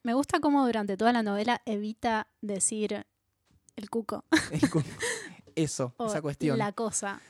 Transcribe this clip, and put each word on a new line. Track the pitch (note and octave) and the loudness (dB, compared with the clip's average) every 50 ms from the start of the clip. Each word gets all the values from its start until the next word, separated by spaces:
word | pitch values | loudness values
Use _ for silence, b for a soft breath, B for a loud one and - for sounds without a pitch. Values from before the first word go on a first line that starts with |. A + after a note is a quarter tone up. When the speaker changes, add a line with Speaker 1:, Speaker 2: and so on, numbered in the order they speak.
| - | -4
Speaker 1:
Me | A#3 A#3 | 0 0
gusta | C4+ C#4+ - - E4 | 0 2 2 0 2
cómo | D4 D4+ C#4+ C#4 C4+ | 4 4 4 4 4
durante | A#3+ A3+ A3 G#3 G3 G3 | 4 2 0 0 -2 0
toda | F#3 A3 A#3 B3 | 2 4 4 4
la | A#3 A3 | 4 2
novela | G#3 G3+ G#3 G#3 B3 A#3+ - - | 0 0 0 0 0 0 0 -2
evita | A#3 G#3+ G3+ G#3 G#3+ A3 - - A#3 A3 G#3+ - - _ _ | -4 -4 -2 -2 -4 -6 -2 -2 0 0 0 -2 -6 _ _
decir | - G#3 G3+ F#3+ - - A3 G#3+ G#3+ G3+ G#3 G#3 G3+ - _ _ _ _ _ _ _ _ _ _ _ - _ | -6 -6 -2 0 0 0 0 0 -2 -2 -2 -4 -6 -12 _ _ _ _ _ _ _ _ _ _ _ -18 _
el | - G3+ - | -14 -10 -4
cuco. | - A#3 G#3+ - G#3 - - _ | -4 -4 -4 -4 -6 -8 0 _
Speaker 2:
<laughs> | D#4+ D#4 - - D3+ | 2 2 2 0 2
El | D3+ - - | 2 2 4
cu-, | - D#3+ C3+ - - - B A#4+ B B B B B B - - - | 4 2 0 0 -4 -4 B -4 B B B B B B -20 -8 -2
eso, | D#3 D#3 C#3+ - - C3 B2 - | -2 -2 -2 0 -2 -4 -4 -4
Speaker 1:
<laughs> | - | -4
O | A#3+ | -4
Speaker 2:
esa | A3 G#3 D#3 D#3 | -2 -2 -2 -2
cuestión. | D3 C#3+ - D#3 D3 C3+ - | -4 -4 0 0 2 2 2
Speaker 1:
la | G#3 G#3 G3 | 0 0 -2
cosa, | - A#3 G#3 - - G#3+ G3 G3 - - - | -2 -4 -2 -2 -4 -4 -4 -6 -8 -12 -20